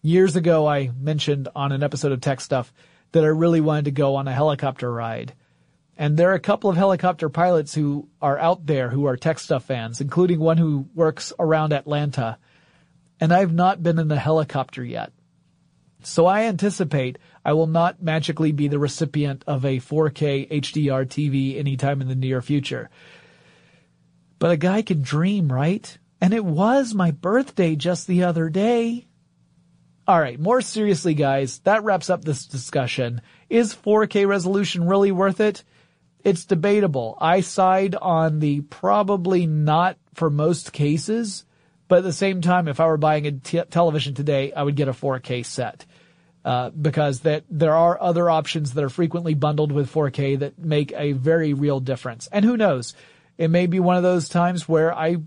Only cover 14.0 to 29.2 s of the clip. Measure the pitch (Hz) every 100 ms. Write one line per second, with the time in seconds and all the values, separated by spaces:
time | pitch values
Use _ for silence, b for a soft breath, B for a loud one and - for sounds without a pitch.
14 | 156 147 147 160 147 139 131 - 120 117
15 | 107 _ _ _ _ _ _ _ _ _
16 | - - 170 202 226 185 202 - 165 143
17 | 127 127 b b - 151 160 165 170 190
18 | 165 160 151 147 156 147 147 143 143 -
19 | 147 156 147 135 - 143 139 131 - 151
20 | 156 - 147 139 - 151 127 156 143 131
21 | 135 - 147 135 135 127 139 135 139 139
22 | 131 131 131 127 120 147 - - 113 b
23 | b b b b b b b b b _
24 | _ _ _ _ 165 170 175 202 220 165
25 | 131 147 180 202 156 127 151 202 - -
26 | _ _ 180 226 190 151 208 269 247 214
27 | 175 143 175 233 262 - 170 156 175 175
28 | - 180 180 165 165 170 214 240 233 240
29 | _ _